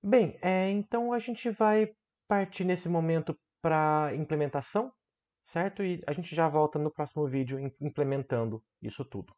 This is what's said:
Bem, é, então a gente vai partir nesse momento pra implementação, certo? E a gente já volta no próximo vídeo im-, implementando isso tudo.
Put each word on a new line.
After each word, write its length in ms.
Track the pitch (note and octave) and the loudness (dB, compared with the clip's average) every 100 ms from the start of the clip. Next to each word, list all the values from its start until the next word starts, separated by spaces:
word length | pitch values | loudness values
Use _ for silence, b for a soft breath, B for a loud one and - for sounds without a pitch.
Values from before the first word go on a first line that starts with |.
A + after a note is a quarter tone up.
Bem, 340 | G3+ B3 F3+ - | 4 4 4 0
é, 300 | F3+ F#3 F#3+ | 0 2 2
então 420 | G3+ G3+ A#3 A#3+ | 0 -2 -2 -2
a 60 | A#3+ | -4
gente 320 | A3 A#3 A#3+ | -4 -6 -4
vai 420 | G#3 G#3+ G#3+ G#3+ - _ _ _ | 2 4 4 2 -4 _ _ _
partir 360 | G3+ F#3 - | 0 0 -2
nesse 260 | F#3 F3+ F3 | 0 0 0
momento 500 | E3+ E3 E3 D#3 D3+ _ _ | 0 2 0 -2 -8 _ _
pra 480 | E3 D#3 D#3 D3+ D3+ C#3 | 2 4 4 2 0 -2
implementação, 760 | D3+ D#3 C#3+ C#3 - G3+ B3+ _ _ _ _ _ | -2 0 0 -2 -2 -4 -4 _ _ _ _ _
certo? 400 | _ E3+ F#3+ G3 | _ -4 -4 -2
E 180 | G3 F3 - | -4 -4 -4
a 40 | |
gente 240 | D3 E3 D#3 | -6 -6 2
já 140 | D#3+ | 2
volta 300 | D3+ D3+ D3+ | 4 2 2
no 100 | D3+ | -4
próximo 380 | - D3 - D3 | -4 -6 -2 -2
vídeo 320 | C3+ C3 C3+ | -2 -2 -4
im-, 120 | C3+ - | -8 -6
implementando 840 | D3 - C#3+ C#3 C3+ A#2+ A2+ A2 _ _ | -8 -2 -2 -2 -2 -2 -2 -6 _ _
isso 240 | A2+ - B2+ | -14 -10 -10
tudo. 260 | G2+ E2+ | -10 -14